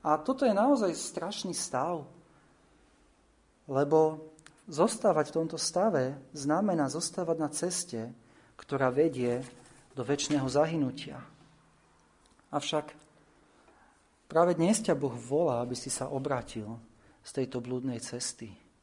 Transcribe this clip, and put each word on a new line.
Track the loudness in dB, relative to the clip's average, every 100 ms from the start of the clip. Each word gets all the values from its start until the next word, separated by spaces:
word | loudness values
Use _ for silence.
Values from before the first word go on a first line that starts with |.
A | 2 2
toto | 2 2 4
je | 4
naozaj | 4 4 2 0
strašný | -6 -6 -6 -6 -6
stav, | -6 -4 -2 -2 -4 -8 -18 _ _ _ _ _ _ _ _ _ _ _ _ _ _ -4
lebo | 0 4 6 4 2 -14 -20 -20 _
zostávať | -10 2 2 4 2 4 2
v | 0
tomto | -2 -2
stave | -2 2 2 2 0 -4 -14
znamená | -6 0 2 2 2 0
zostávať | -2 -6 -4 -2 0
na | -2
ceste, | -2 -4 -4 -6 -6 -8 -12 -20 -20 -20 -20
ktorá | -6 0 2
vedie | 4 2 4 0 0 -4 -16 -20 -20 -16
do | -10 -2
večného | -2 2 0 2
zahynutia. | 2 2 2 -2 -4 -12 -14 -16 -20 -20 _ _ _ _ _ _ _ _ _ _
Avšak | -6 -2 -2 -4 -16 -20 _ _ _ _ _ _ _ _ _ _ _
práve | _ 4 4 6
dnes | 4 2
ťa | 2 0
Boh | 0
volá, | -4 -2 0 2 0
aby | -2 -6
si | -6
sa | -6 -4
obrátil | -4 -2 -4 -4 -10 -10 -12 -16 _ _ _
z | -10 -4
tejto | -4 -4
blúdnej | -4 -4 -4 -6
cesty. | -8 -8 -8 -10 -16 -16 _ _